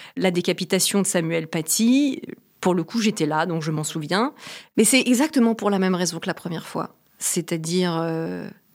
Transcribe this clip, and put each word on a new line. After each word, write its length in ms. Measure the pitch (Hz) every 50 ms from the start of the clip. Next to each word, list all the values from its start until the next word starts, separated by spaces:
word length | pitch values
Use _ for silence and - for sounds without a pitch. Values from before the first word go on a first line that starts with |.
| - - -
la 160 | - 180 185
décapitation 720 | 175 175 175 196 175 - 185 - 196 185 - - - 202
de 40 | 185
Samuel 420 | - - 180 165 160 165 165 160
Paty. 720 | 156 - 165 160 - - - 220 233 254 277 294 269 - - - - - - _ _ _ _
Pour 120 | - 185 175
le 120 | 180 160
coup, 160 | - - 233
j'étais 240 | 214 220 - - 160
là, 200 | 147 156 156 170
donc 180 | 185 165 165 151
je 80 | 160
m'en 120 | 156 151 151
souviens. 500 | - - 165 151 147 175 202 240 302 - - - - - - - _ _
Mais 80 | - 220
c'est 160 | - 269 254
exactement 540 | - 247 247 226 294 311 - 269 233 226 226
pour 140 | 226 202 202
la 80 | 202
même 160 | 190 190 185 185
raison 260 | 175 180 170 170 165
que 80 | -
la 60 | 190 160
première 320 | - - 175 165 160 -
fois. 300 | - - 165 - - _ _ _ _ _ -
C'est-à-dire, 800 | - - - 180 160 - 175 165 160 160 175 185 180 175 165 160
euh, 480 | 165 165 165 160 165 175 180 175 - - - _ _ _